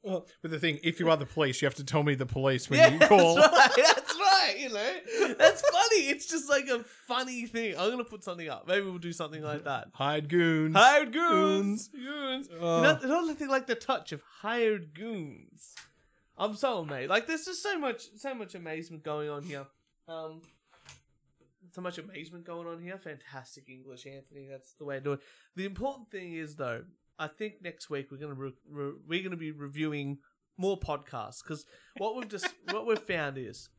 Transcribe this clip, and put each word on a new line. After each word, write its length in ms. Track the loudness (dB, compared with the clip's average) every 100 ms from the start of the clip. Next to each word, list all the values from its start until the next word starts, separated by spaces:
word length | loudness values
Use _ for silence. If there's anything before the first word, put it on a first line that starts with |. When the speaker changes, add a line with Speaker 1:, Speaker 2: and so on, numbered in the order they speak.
Speaker 1:
Well, 220 | -4 -6 -6 -14
but 80 | -8
the 80 | -2
thing, 180 | -2 -2
if 160 | -4 0
you 100 | 2
are 60 | 2
the 100 | 0
police, 340 | -2 0 0
you 60 | -2
have 80 |
to 100 | -2
tell 180 | -2 0
me 100 | 2
the 100 | 0
police 460 | -2 0 0 0 0
when 80 | 8
Speaker 2:
Yeah, 100 | 8
Speaker 1:
you 60 | 8
call. 340 | 8 10 8
Speaker 2:
that's 180 | 8 8
right, 180 | 10 8 8
that's 380 | 6 6 2 2
right, 360 | 4 6 4 -2
you 100 | -6
know. 680 | -4 -4 -6 -6 -2 0 8
That's 240 | 8 8
funny. 420 | 2 4 4 2 2
It's 180 | -2 -4
just, 220 | -6 0
like, 200 | 0 0
a 160 | -4
funny 640 | -6 -18 -6 -4 -4 -8 -6
thing. 280 | -4 -4 -2
I'm 140 | -2
gonna 140 | -2
put 180 | -8 -10
something 260 | -12 -10 -10
up. 180 | -10 -2
Maybe 180 | -2 -2
we'll 120 | -8
do 140 | -8
something 300 | -8 -8 -8
like 220 | -8 -6
that. 240 | -6 -6 -8
Speaker 1:
Hired 360 | -4 -2 -2 0
goons. 480 | 2 4 2 4 8
Speaker 2:
Hired 360 | 8 8 2
goons. 760 | 0 2 4 4 2 0 -4 -8
Speaker 1:
Goons. 600 | -14 -12 -8 -6 -6 -8
Speaker 2:
Goons. 0 | -4
Speaker 1:
Oh. 160 | 0 4
Speaker 2:
You 60 |
know, 100 | 4
there's 320 | 4 0 0 -2
nothing 200 | -4 -2
like 180 | -2 -2
the 80 |
touch 380 | -6 -2 -4 -4
of 100 | -14 -16 -12
hired 540 | -6 0 0 0 -6
goons. 800 | -14 -10 -10 -10 -14 -20 -20 -20 -20 -20 _ _ _ _ -6
I'm 160 | -6
so 240 | -2 -4 -4
amazed. 320 | -6 -8 0
Like, 160 | -2 0
there's 180 | -8
just 180 | -6 -6
so 140 | -4 -4
much, 260 | -4 -6 -12 -14
so 160 | -12
much 200 | -10 -12
amazement 480 | -12 -10 -10 -10 -12
going 260 | -8 -6 -6
on 140 | -8
here. 240 | -10 -12 -14 _ _ _ -16
Um, 340 | -12 -12 -16 -20 _ _ _ -20 -20 _ _ _ _ _ _ _
so 100 | -12
much 160 | -10 -10
amazement 460 | -16 -16 -16 -18 -16
going 220 | -14 -14
on 120 | -14
here. 160 | -14 -16
Fantastic 680 | -16 -18 -18 -20 -18 -20 -20
English, 380 | -20 -20 -20 -20
Anthony. 400 | -20 _ -20 -20
That's 240 | -20 -20
the 100 | _
way 100 | -10
to 60 | -6
do 100 | -4
it. 60 | -6 -8 _ _ -10
The 100 | -10
important 420 | -6 -6 -8 -16
thing 260 | -14 -12
is, 200 | -10 -12
though, 300 | -8 -8 -8 -12 _ _ -14
I 60 | -14
think 280 | _ -12 -10
next 280 | -16 -16 -10
week 220 | -10 -10
we're 60 | -14
gonna 160 | -14
re-, 180 | -12 -12 -14 _
re-, 220 | -10 -10 -10
we're 200 | -8 -6
gonna 120 | -6 -10
be 140 | -10
reviewing 680 | -12 -12 -6 -4 -4 -6 -8 _ _ _ -6
more 220 | -4 -4
podcasts, 640 | -6 -8 -8 -12 -10 -14
'cause 200 | -12 -14 -14 -20 _ -8
what 180 | -8
we've 140 | -8 -10
just, 180 | -8 -8 -8
<laughs> 100 | -8
what 160 | -6 -2
we've 100 | -4
found 400 | -2 -4 -4 -8
is 340 | -12 -14 -20